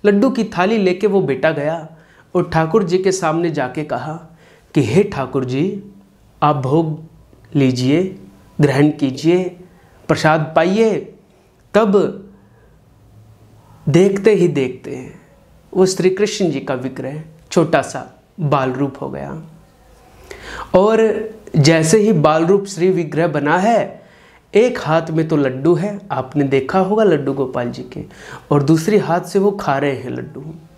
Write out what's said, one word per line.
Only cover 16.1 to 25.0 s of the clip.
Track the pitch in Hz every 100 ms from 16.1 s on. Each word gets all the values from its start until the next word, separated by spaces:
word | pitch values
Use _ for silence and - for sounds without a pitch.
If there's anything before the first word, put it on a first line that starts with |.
| 185 214 - 185
जी | 135
का | 131
विग्रह | 131 131 131 127 151 - - _
छोटा | - 160 160
सा | 127 135 123 _ _ -
बाल | 147 143 131
रूप | 127 143 127
हो | 139
गया। | 135 139 151 160 - _ _ _ - - - - - - - - 180
और | 202 220 220 214 - - - -
जैसे | 139 165 156 220
ही | 214
बाल | 180 151 160 170
रूप | 202 196
श्री | 160 180
विग्रह | 185 156 143 170
बना | 147 143 175
है, | 202 226 123 - - - _ _ _ 196
एक | 165 -
हाथ | 147 160